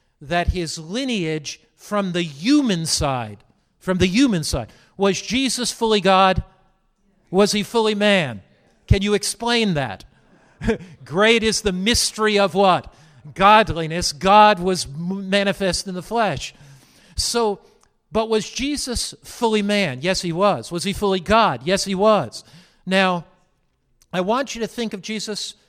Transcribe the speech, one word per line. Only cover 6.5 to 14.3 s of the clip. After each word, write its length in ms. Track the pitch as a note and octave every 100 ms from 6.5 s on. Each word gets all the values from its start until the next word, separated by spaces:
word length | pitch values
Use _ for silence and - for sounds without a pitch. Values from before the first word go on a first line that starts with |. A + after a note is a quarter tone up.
| _ _ _ _ _ _ _ _
Was 220 | F3+ G#3
he 120 | G#3
fully 320 | G3+ A#3 A3 G#3+
man? 460 | G#3 G3+ D3 G#2+ - _ _ _ -
Can 140 | G3
you 120 | G3+
explain 640 | G3+ - - A#3 A#3+ A3 D#3
that? 300 | B2+ F#2 - _ _ _ _ _
<laughs> 200 | G3+ A3 - - B2+
Great 380 | D3+ G#3+ A#3
is 180 | A3 -
the 100 | G#3
mystery 640 | F3+ G3 A#3+ - - G#3+ G3+
of 160 | G3+
what? 400 | E3+ G3 E3 - - _ - D3+
Godliness. 800 | C3+ G3 G#3+ G#3+ D#3+ D#3+ E3 F3
God 480 | D3 F#3